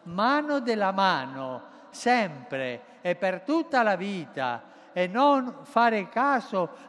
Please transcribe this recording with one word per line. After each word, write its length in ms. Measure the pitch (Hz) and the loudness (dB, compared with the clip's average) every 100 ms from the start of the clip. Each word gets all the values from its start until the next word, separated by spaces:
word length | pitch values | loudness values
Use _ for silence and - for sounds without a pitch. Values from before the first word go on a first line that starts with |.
Mano 560 | 170 175 226 294 302 285 | -8 -2 2 2 0 -2
della 320 | 240 220 190 | 0 0 0
mano, 960 | 190 190 160 127 135 131 123 - - - | 2 2 2 -2 -8 -8 -10 -12 -20 -20
sempre 1120 | - 240 247 196 139 123 135 131 120 - - | -4 2 2 0 -6 -8 -6 -4 -6 -12 -6
e 140 | 180 175 | -4 0
per 260 | 190 185 | -2 -2
tutta 400 | 185 320 330 254 | -2 -2 0 2
la 140 | 220 185 | 2 2
vita, 960 | 196 190 147 143 127 117 - - - | -2 -6 -8 -6 -4 -4 -10 -20 -8
e 140 | 180 180 | -2 0
non 520 | 214 285 277 247 - | 2 4 4 0 -10
fare 440 | - - 233 214 175 | -2 2 4 2 -2
caso 600 | 220 277 269 - 196 165 - | 0 2 0 -2 -2 -4 -6